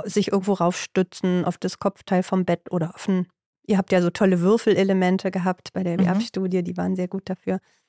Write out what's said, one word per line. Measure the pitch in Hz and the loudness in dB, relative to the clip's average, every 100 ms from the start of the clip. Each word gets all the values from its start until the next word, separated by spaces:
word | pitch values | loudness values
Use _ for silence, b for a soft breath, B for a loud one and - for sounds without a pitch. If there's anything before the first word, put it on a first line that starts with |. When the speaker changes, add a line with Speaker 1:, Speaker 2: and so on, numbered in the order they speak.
| - | -4
Speaker 1:
sich | 208 202 | -2 0
irgendwo | 196 190 | 0 0
raufstützen, | 190 175 180 - - 185 - 185 180 175 | 0 0 -2 -4 -2 -2 -2 0 0 0
auf | 180 | -2
das | 185 - | -6 -4
Kopfteil | 202 - - 185 | -4 -4 -2 0
vom | 185 185 180 | 2 0 0
Bett | 175 - | -2 -2
oder | 180 160 - | -4 -4 -6
auf | - | -2
ein, | 185 180 _ _ _ - | -2 -2 _ _ _ 0
ihr | 196 | 0
habt | 196 | 2
ja | 185 | 2
so | 175 | 2
tolle | - 196 180 | 2 2 4
Würfelelemente | 175 233 - 190 196 190 180 190 190 | 4 2 4 2 2 2 2 0 0
gehabt | 185 180 180 - | -2 -2 -4 -6
bei | - | -6
der | 185 | -2
Speaker 2:
Mhm. | 170 185 | 0 2
Speaker 1:
Beab-Studie, | 185 233 - 190 180 | 2 -2 -4 -2 -2
die | 175 175 | -2 -4
waren | 180 185 | -2 -2
sehr | 180 | -4
gut | 190 - | -6 -8
dafür. | 180 - 185 - _ | -8 -4 -6 -6 _